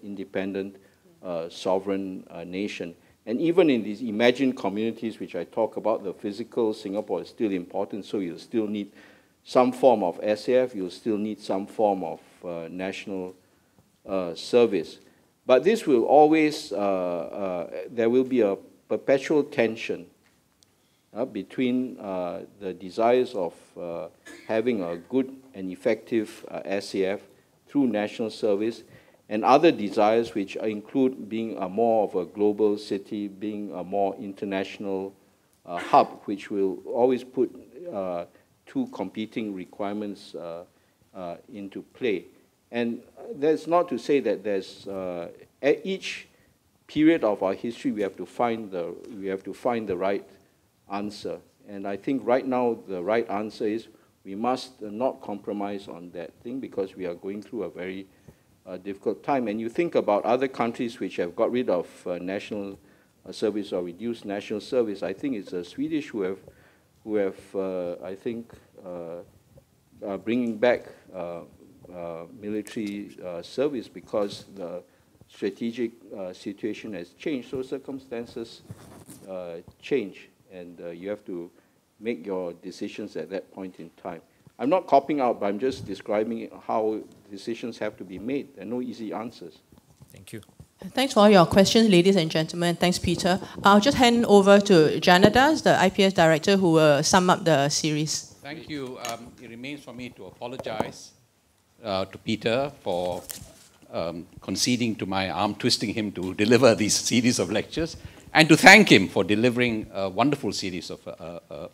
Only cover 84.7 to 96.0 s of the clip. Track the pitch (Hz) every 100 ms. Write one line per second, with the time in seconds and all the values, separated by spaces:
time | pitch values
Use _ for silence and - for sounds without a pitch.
84.7 | 180 180 139 139 151 123 110 101 101 131
85.7 | - - 95 - 104 110 113 110 92 -
86.7 | 117 110 107 98 - - 101 - 113 120
87.7 | 113 110 - 92 92 110 139 107 - 104
88.7 | 123 127 101 104 87 117 - 85 - _
89.7 | - _ _ - - 98 113 - _ -
90.7 | _ 190 - 269 254 208 196 165 208 190
91.7 | 233 226 175 180 196 160 160 160 175 170
92.7 | 170 180 185 190 170 185 180 - - -
93.7 | 302 240 277 247 233 220 202 196 202 202
94.7 | 180 147 104 185 180 208 240 285 311 196
95.7 | 151 185 196